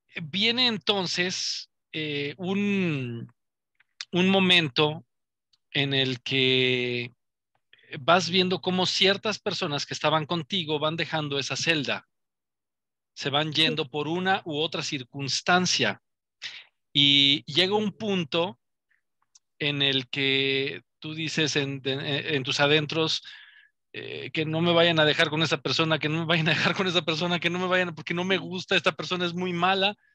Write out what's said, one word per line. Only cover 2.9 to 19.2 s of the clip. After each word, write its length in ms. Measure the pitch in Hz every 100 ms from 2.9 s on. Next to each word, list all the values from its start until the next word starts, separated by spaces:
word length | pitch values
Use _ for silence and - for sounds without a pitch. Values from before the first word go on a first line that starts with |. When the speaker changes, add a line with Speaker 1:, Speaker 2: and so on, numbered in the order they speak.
| 143 123 117 123 _ _ _ _ _ _ _ -
Speaker 1:
un 160 | 175 185
momento 760 | 196 185 180 156 - 151 156 - _ _ _ _ _ _
en 200 | 147 139
el 280 | 135 131 123
que 920 | - 135 131 131 127 127 123 120 120 - _ _ _ _ _ _ _ -
vas 300 | 131 180 165
viendo 300 | 185 185 180
cómo 260 | - 185 175
ciertas 520 | - 190 196 220 196
personas 480 | 214 175 185 143 -
que 80 |
estaban 320 | 170 151 156 151
contigo 520 | 175 151 190 151 151
van 180 | 156 165
dejando 420 | 156 160 147 139
esa 180 | 123 131
celda. 520 | 151 160 117 101 - _ _ _ _ _ _ _ _ _ _
Se 160 | - 143
van 220 | 139 156
Speaker 2:
Sí. 100 | 147
Speaker 1:
yendo 260 | 160 156 147
por 180 | 151 147
una 340 | 175 185 190
u 140 | 175 147
otra 240 | 160 170
circunstancia. 1160 | 147 143 123 139 139 - - 180 180 - 113 95 _ _ _ _ - - - _ _
Y 520 | 143 143 143 139 139
llega 300 | - 147 185 214
un 160 | 214
punto 680 | - 220 190 160 170 175 - _ _ _ _ _ _